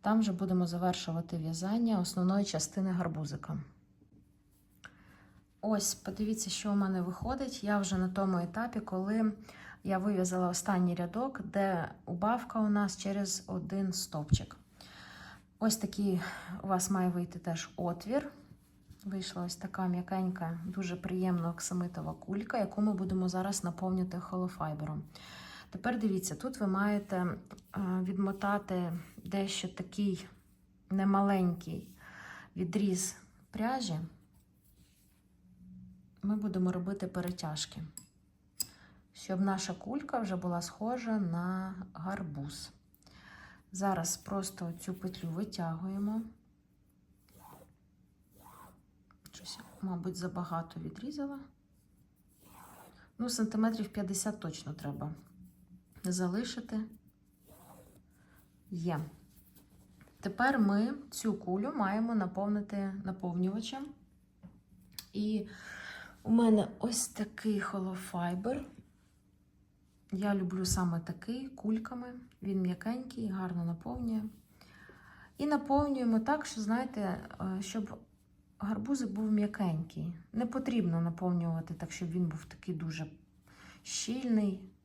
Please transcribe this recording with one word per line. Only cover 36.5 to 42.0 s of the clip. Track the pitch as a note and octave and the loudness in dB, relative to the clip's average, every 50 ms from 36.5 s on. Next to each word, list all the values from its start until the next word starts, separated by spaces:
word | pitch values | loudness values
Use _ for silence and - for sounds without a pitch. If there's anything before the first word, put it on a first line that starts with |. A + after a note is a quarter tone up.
| F3+ F#3 F#3 F3+ | 2 4 4 4
робити | F3+ F3+ F3 F#3 G3+ G3 F#3+ | 4 2 0 -2 -2 -2 -4
перетяжки, | F#3 - F3+ F3 F3+ F3+ - - D#3 D3+ D3+ - - - - D#3+ D3+ - - - _ _ _ _ _ _ _ _ _ _ _ - - - - - - - - _ _ | -4 -2 -2 -2 -2 -2 -2 -4 -4 -2 -4 -6 -6 -6 -10 -10 -10 -12 -18 -20 _ _ _ _ _ _ _ _ _ _ _ -10 -10 -10 -20 -20 -20 -20 -20 _ _
щоб | _ - - - F#3+ F#3 | _ -18 -4 -2 2 2
наша | G3 G3 F#3+ F#3+ - - F3 | 4 4 2 2 0 -4 -6
кулька | - - G3+ B3 C#4+ C#4+ - - B3 | -6 -6 -4 -4 -4 -4 -2 -2 0
вже | A3+ F#3+ F#3 | 0 0 -2
була | F#3 F3+ F3+ F3 F3 | 0 0 0 0 0
схожа | E3+ E3+ - - G#3+ A3 B3 B3+ A#3 A3+ A3 G#3+ | -2 -4 -6 -4 -2 -2 -2 0 0 0 2 2
на | G3+ E3+ E3 E3+ F3 F3+ F#3+ F#3+ F#3+ F#3+ F#3+ F#3 F#3 - - | 2 2 0 0 0 0 -2 -2 -2 -4 -6 -8 -10 -12 -10
гарбуз. | - | -6